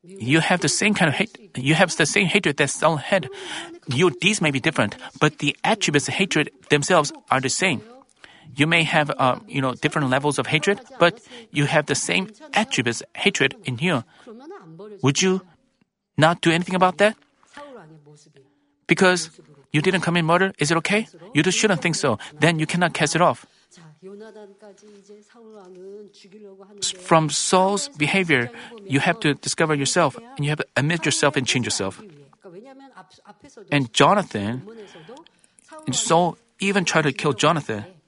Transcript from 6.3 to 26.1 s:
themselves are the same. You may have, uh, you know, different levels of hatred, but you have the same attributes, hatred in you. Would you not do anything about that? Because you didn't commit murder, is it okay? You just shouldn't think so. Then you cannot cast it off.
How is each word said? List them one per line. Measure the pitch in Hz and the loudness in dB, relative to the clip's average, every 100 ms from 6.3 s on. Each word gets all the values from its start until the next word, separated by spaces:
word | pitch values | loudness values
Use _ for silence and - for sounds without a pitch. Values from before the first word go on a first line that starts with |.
| 160 147 _ - | 0 -2 _ -2
themselves | 147 143 180 147 - _ | -2 4 2 2 -6 _
are | 131 | -2
the | 135 | 0
same. | - 185 131 - - _ _ - - - | -2 -2 -2 -8 -20 _ _ -20 -20 -20
You | 123 151 | -2 2
may | 170 | 2
have, | 160 160 147 - | 2 0 0 0
uh, | 131 - - | 0 0 -6
you | 139 | -4
know, | 135 | -4
different | 123 151 156 139 | -2 -2 0 0
levels | 131 147 143 | 0 0 -2
of | 127 | -2
hatred, | 156 - 202 - - | -2 0 -2 -6 0
but | 175 220 _ - 226 | 0 0 _ -20 -8
you | 143 | -2
have | 143 151 147 | 2 2 0
the | |
same | 143 - - 147 - - | -4 -2 -2 -4 -12 -6
attributes, | - 220 - 117 113 - | -4 -2 -2 -2 -4 -10
hatred | - 202 196 135 226 | -2 -2 0 -2 -2
in | 190 120 | -10 -4
you. | 175 147 - _ - 220 294 381 175 165 214 202 | -2 -2 -4 _ -20 -20 -18 -20 -20 -20 -20 -2
Would | 135 139 | 0 2
you | 190 185 - _ _ _ _ _ _ - | 0 0 -4 _ _ _ _ _ _ 2
not | 156 170 | 2 4
do | 170 | 0
anything | 165 180 | 0 0
about | 185 180 180 | 2 0 4
that? | 208 214 _ _ _ - 294 247 156 160 147 151 _ _ _ _ _ _ - | 0 0 _ _ _ -20 -18 -18 -20 -20 -20 -20 _ _ _ _ _ _ -2
Because | 170 190 180 160 - - - _ | 4 4 4 -2 -14 -20 -20 _
you | 147 | 0
didn't | 165 185 | 2 0
commit | - 175 | 0 0
murder, | 160 175 190 - | 2 2 2 0
is | 147 | 0
it | 165 | 0
okay? | - 208 226 - - | 0 -2 -2 -14 -4
You | 143 | 0
just | 170 175 | 2 2
shouldn't | 214 185 | 2 2
think | 175 | 0
so. | 156 143 107 - 147 | 0 0 -2 -6 0
Then | 151 165 | 2 2
you | 156 | -2
cannot | 175 175 | 0 -2
cast | - 151 - | 0 0 2
it | |
off. | 175 123 - _ _ - 160 156 185 202 220 214 202 196 208 196 208 208 196 208 208 240 226 214 180 185 190 202 202 | 2 2 -8 _ _ -20 -20 _ -20 -20 -20 -20 -20 -20 -20 -20 -20 -20 _ -20 _ -20 -20 -20 -20 -20 -18 -18 -20